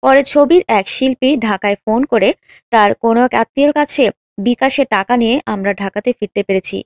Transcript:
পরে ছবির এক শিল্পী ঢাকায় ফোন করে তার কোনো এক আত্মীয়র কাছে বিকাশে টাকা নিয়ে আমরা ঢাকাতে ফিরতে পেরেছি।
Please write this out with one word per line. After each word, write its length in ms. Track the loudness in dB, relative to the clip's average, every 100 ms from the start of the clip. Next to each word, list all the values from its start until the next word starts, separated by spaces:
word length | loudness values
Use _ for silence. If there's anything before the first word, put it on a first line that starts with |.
পরে 220 | 4 2
ছবির 400 | 2 2 4 2 2
এক 220 | -2 -2
শিল্পী 480 | -2 -2 0 0 0
ঢাকায় 380 | -2 -2 -2 -4
ফোন 280 | -2 -2
করে 300 | 0 0 0 -2 _ -20 _
তার 240 | 2 2
কোনো 320 | 2 0 2 0
এক 80 |
আত্মীয়র 400 | 0 -4 0 0
কাছে 360 | 0 -2 0 -2 -2 _ -6
বিকাশে 480 | -4 0 -2 0 -2
টাকা 320 | -2 0 0
নিয়ে 240 | 0 -2 -4
আমরা 280 | -6 -4
ঢাকাতে 400 | -4 -6 -6 -4 -4
ফিরতে 240 | -4 -6
পেরেছি। 400 | -2 -4 -4 -10